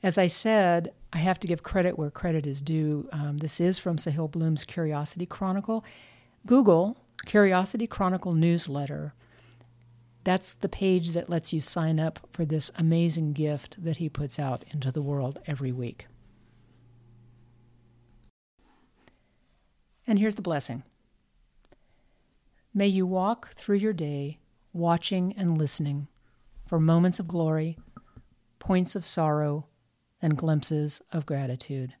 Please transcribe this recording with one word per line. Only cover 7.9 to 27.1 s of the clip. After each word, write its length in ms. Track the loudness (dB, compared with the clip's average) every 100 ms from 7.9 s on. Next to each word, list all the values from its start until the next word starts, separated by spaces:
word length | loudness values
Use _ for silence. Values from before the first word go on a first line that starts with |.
| -2 0 0 0
newsletter. 800 | 4 4 4 0 -4 -6 -6 -10 -12 _ _ -20 -20 -20 _ _ _ _ _
That's 320 | -2 0 2 0
the 140 | -4
page 420 | -2 2 2 2
that 180 | -4 -2
lets 240 | -2 -2
you 80 | -2
sign 380 | 0 0 2 0
up 280 | 0 -6 -18
for 140 | -6 -2
this 260 | 0 -2 0
amazing 540 | 2 4 2 0 -4
gift 500 | -2 -2 -4 -8 -10
that 140 | -8 -6
he 120 | -6
puts 300 | -6 -4 -4
out 260 | -4 -6 -8
into 200 | -6 -6
the 120 | -4
world 360 | -4 -4 -4 -8 -10
every 260 | -6 -6
week. 360 | -6 -8 -10 -20 -20 -20 _ _ _ _ _ _ _ _ -20 -20 _ -20 _ _ _ _ _ _ _ _ _ _ _ _ _ _ _ -20 _ _ _ _ _ _ _ _ _ 0
And 120 | 2
here's 180 | 2 -2
the 60 |
blessing. 400 | -4 -2 -2 -4 -14 _ _ _ _ _ _ _ _ _ _ _ _ _ _ _ _ _ _
May 140 | 0 2
you 180 | 2 0
walk 480 | 0 0 -2 -8
through 240 | -18 -2 0
your 160 | 0
day 460 | -2 -4 -4 -6 -10 _ _ _
watching 600 | -2 0 0 0 -2 -2 -2
and 200 | 0 0
listening 500 | 0 0 -2 -4 -8 _ _ _ _ -20 -4
for 140 | 2
moments 400 | 4 6 4